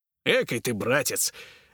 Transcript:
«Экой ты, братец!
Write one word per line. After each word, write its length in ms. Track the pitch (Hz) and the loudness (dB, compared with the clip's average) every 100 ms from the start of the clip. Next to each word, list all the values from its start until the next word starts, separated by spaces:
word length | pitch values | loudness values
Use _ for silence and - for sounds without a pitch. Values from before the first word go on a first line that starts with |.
| _ _ | _ _
«Экой 360 | 135 240 - - | 0 2 2 -2
ты, 140 | - | -2
братец! 600 | 110 - 139 127 101 - - - - _ | -2 2 2 2 -2 -4 -4 -20 -20 _